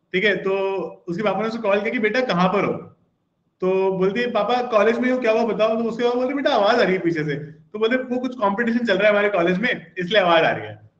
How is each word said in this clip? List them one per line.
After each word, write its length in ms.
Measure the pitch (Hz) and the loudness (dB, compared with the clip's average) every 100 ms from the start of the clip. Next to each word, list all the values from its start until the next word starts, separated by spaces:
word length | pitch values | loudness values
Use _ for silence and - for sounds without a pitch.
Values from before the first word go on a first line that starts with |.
| _ | _
ठीक 100 | 185 | -2
है। 120 | 208 185 | 0 0
तो 400 | 196 196 196 196 160 - - | -2 -2 -2 -4 -8 -10 -10
उसके 160 | 170 | -4
पापा 180 | 208 190 | -2 -2
ने 60 | 220 | -4
उसको 140 | 226 | -4
कॉल 180 | 208 208 | -2 0
किया 100 | 220 | 0
कि, 80 | 240 | -2
"बेटा, 220 | 208 247 | -2 0
कहाँ 280 | 247 175 185 | 0 0 2
पर 160 | 190 139 | 0 -2
हो?" 60 | - - - _ _ _ _ _ _ | -4 -12 -20 _ _ _ _ _ _
तो 360 | 185 190 190 180 | -2 0 0 0
बोलती 240 | 190 226 | 0 0
है, 100 | 240 | -2
"पापा, 300 | 233 233 247 | -2 0 -2
कॉलेज 380 | 240 214 214 233 | 0 2 2 2
में 120 | 254 | 0
हूँ, 100 | 247 | 0
क्या 100 | 226 | 0
हुआ, 140 | 220 233 | 0 0
बताओ।" 300 | 190 220 226 | 0 0 0
तो 80 | |
उसके 200 | 226 233 | -2 -2
पापा 120 | 240 247 | -2 0
बोलते, 180 | 254 | -2
"बेटा, 180 | 285 294 | -2 0
आवाज 280 | 247 202 240 | 2 4 4
आ 40 | |
रही 100 | 190 | 2
है 60 | 185 | 0
पीछे 240 | 170 156 | 0 -2
से।" 120 | 151 139 | -4 -6
तो 440 | - - _ 214 | -10 -16 _ -4
बोलते, 160 | 226 254 | -2 0
"वो 220 | 240 254 | -2 -4
कुछ 200 | 254 - | -6 -2
कॉम्पिटिशन 480 | 202 202 233 233 233 | 0 0 0 0 2
चल 100 | 185 | 4
रहा 80 | |
है 60 | 214 | 4
हमारे 200 | 208 208 | 4 2
कॉलेज 300 | 196 170 185 | 2 2 2
में, 340 | 240 180 - - | 0 -4 -8 -8
इसलिए 240 | 175 214 | 0 2
आवाज 220 | 175 165 | 4 4
आ 80 | 139 | 4
रही 160 | 110 107 | 0 -6
है।" 240 | 107 - _ | -14 -20 _